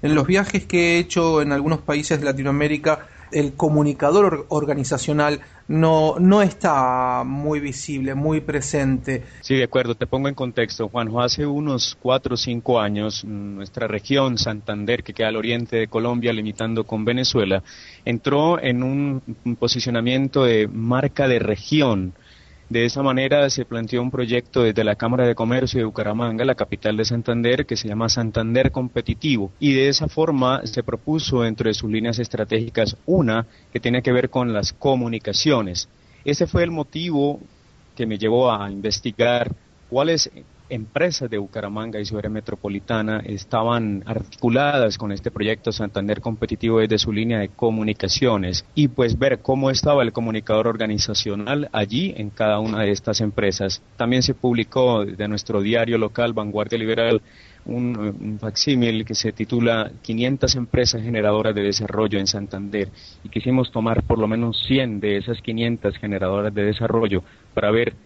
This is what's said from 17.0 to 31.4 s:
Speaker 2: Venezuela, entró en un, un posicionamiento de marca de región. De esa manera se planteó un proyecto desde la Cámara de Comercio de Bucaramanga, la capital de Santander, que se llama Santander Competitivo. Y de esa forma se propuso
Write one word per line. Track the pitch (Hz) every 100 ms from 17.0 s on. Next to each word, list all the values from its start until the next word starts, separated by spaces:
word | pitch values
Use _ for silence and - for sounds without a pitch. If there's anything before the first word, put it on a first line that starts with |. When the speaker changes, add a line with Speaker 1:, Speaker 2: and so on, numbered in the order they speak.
Speaker 2:
Venezuela, | 107 123 127 127 98 95 - - - - -
entró | 117 143 139 156 170
en | 135 123
un, | 127 139 143 135 - 117
un | - 117
posicionamiento | 120 127 123 120 117 131 135 143
de | 127 113 107
marca | 107 113 127 135 - 135
de | 120
región. | 107 104 - 151 139 104 92 - - - - - -
De | 117
esa | 117 135
manera | 139 127 135 147 139
se | 135
planteó | 123 117 113 123
un | 123
proyecto | 127 120 123 120 -
desde | 117 107
la | 107 104
Cámara | 117 127 123
de | 113
Comercio | 113 123 127 131
de | 110
Bucaramanga, | 107 104 110 120 113 127
la | 127
capital | 101 101 107 107
de | 110
Santander, | 120 117 117 120 131 -
que | 110
se | 110
llama | 104 113
Santander | 127 113 110 113 120 131
Competitivo. | - 127 - - 120 156 123 98 -
Y | 143
de | 135 139
esa | 139 156
forma | - 160 143 127 131 -
se | -
propuso | 117 117 - 156 151 131